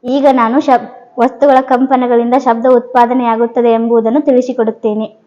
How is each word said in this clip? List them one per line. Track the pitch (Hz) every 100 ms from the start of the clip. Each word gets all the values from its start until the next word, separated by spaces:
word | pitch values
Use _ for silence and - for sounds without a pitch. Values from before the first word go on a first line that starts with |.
ಈಗ | - 277 277
ನಾನು | 262 226 254
ಶಬ್-, | - 240 233 - - -
ವಸ್ತುಗಳ | 247 - 285 262
ಕಂಪನಗಳಿಂದ | 262 247 262 262 247 240 240 254
ಶಬ್ದ | 247 226 254
ಉತ್ಪಾದನೆಯಾಗುತ್ತದೆ | 247 240 247 233 254 233 226 233 240 233
ಎಂಬುದನ್ನು | 226 226 233 220 269
ತಿಳಿಸಿಕೊಡುತ್ತೇನೆ. | 302 254 247 247 220 226 226 214 220 _